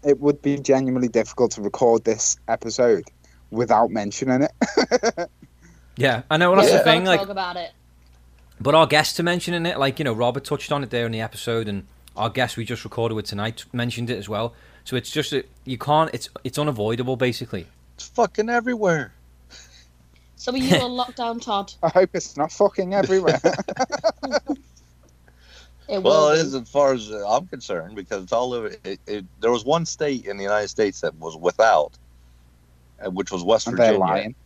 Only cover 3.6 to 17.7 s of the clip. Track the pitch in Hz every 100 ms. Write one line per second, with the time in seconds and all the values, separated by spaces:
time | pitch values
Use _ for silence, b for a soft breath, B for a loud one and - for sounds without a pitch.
3.6 | 120 110 113 107 101 - 131 127 147 -
4.6 | - - 254 - 226 196 170 _ - _
5.6 | - - _ - 135 117 - 156 180 190
6.6 | - - - 165 185 175 196 196 180 175
7.6 | 165 _ _ _ _ _ _ _ _ _
8.6 | 107 151 151 151 156 - 170 180 - 175
9.6 | 165 - 139 131 147 110 120 127 - 143
10.6 | - 147 131 123 117 113 113 - - 113
11.6 | 107 98 - - - - 110 131 123 -
12.6 | 113 117 107 - 117 110 104 101 107 117
13.6 | - 123 120 113 120 117 98 107 117 b
14.6 | b b - 123 - 151 139 139 - _
15.6 | - 120 - 151 160 151 - - 131 135
16.6 | 151 120 104 117 123 127 127 117 - 98
17.6 | 85